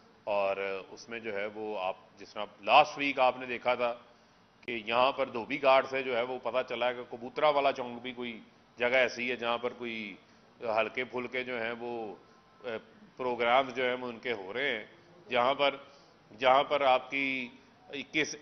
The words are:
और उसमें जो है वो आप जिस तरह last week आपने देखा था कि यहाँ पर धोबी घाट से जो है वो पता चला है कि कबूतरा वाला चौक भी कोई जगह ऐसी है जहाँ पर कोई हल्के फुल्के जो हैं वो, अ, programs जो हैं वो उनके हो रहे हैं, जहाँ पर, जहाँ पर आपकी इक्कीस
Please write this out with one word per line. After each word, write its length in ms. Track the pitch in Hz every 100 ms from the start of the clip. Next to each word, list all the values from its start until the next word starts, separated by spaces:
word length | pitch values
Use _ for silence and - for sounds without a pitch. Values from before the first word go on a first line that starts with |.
| - _ 110
और 320 | 101 98 98 98 95 92
उसमें 280 | 104 - 117
जो 100 | 110
है 140 | 98 107
वो 280 | 107 107 104
आप 320 | 92 95 - -
जिस 140 | 98
तरह 100 | 107
last 560 | 101 - 101 135 147 143
week 200 | 143 131
आपने 260 | 127 123 131
देखा 300 | 117 123 120
था 140 | 120 117 - - _ _ _ _ -
कि 200 | 117 104
यहाँ 240 | 120 131
पर 180 | 135 131
धोबी 280 | 117 104 147
घाट 280 | 135 135 131
से 180 | 135
जो 120 | 131 117
है 80 |
वो 140 | 127 127
पता 240 | 120 123
चला 240 | 123 117 123
है 80 |
कि 240 | 123 120 120
कबूतरा 320 | 123 147 151
वाला 220 | 143 139
चौक 140 | 131 123
भी 260 | 120 127
कोई 320 | 120 123 110 - _ _ -
जगह 180 | 120 131
ऐसी 320 | 120 120 123
है 80 | 120
जहाँ 200 | 117 117
पर 160 | 120
कोई 440 | 120 120 113 104 87 - - _ - 120
हल्के 380 | 107 107 127
फुल्के 400 | 123 123 123 127
जो 120 | 127 123
हैं 160 | 113
वो, 480 | 117 120 117 107 85
अ, 0 | - - _ - 123 110 - - - -
programs 560 | 127 117 117 127 135
जो 100 | 123
हैं 100 | 127
वो 140 | 127 123
उनके 240 | 113 127
हो 200 | 110 92
रहे 180 | 117 139
हैं, 200 | 110 104 - - - -
जहाँ 220 | 120 123
पर, 380 | 139 139 135 - - - _ - 107
जहाँ 240 | 127 131
पर 200 | 143 143
आपकी 760 | 139 127 - 139 135 131 120 - - _ - 143
इक्कीस 420 | - 156 147 151